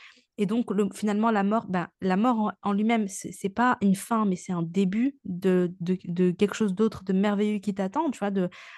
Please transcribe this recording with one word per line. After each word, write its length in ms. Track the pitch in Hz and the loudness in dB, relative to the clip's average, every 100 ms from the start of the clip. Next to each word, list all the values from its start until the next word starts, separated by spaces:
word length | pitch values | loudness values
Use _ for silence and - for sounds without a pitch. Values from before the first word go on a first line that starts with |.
| - _ _ - | -20 _ _ -4
Et 80 | 196 | -2
donc, 260 | 233 233 | 0 0
le, 160 | 196 202 | 0 0
finalement, 360 | - 214 208 226 | -2 -2 2 2
la 140 | 214 | 2
mort, 220 | 196 220 208 | 2 0 0
ben, 220 | 185 165 - | -4 -4 -4
la 160 | 185 185 | 0 2
mort 240 | 247 220 | 2 2
en, 120 | 214 - | 0 -2
en 80 | 202 | -2
lui-même, 380 | 202 214 233 196 | 0 2 2 0
c'est, 240 | - - | -6 -12
c'est 160 | - 196 | -6 -6
pas 280 | 208 247 233 | 0 2 4
une 140 | 202 190 | 2 2
fin, 280 | - 226 | 0 0
mais 140 | 208 175 | 0 -2
c'est 160 | - | -4
un 100 | 175 | -4
début 540 | 165 180 190 214 262 - - | -2 0 0 2 -2 -2 -10
de, 480 | 180 190 180 180 180 | -2 2 2 0 -2
de, 160 | 170 185 - | -2 -2 -2
de 260 | 170 180 | 2 2
quelque 240 | 175 202 - | 4 0 2
chose 180 | 214 | -2
d'autre 300 | 185 220 - | 2 0 0
de 80 | - | -2
merveilleux 480 | 190 208 202 208 208 | 0 2 2 0 -2
qui 160 | 202 190 | -4 -4
t'attend, 340 | 190 285 320 | -4 -2 -2
tu 80 | - | -2
vois, 120 | 202 | -2
de, 180 | 196 180 - - | 0 -2 -4 -20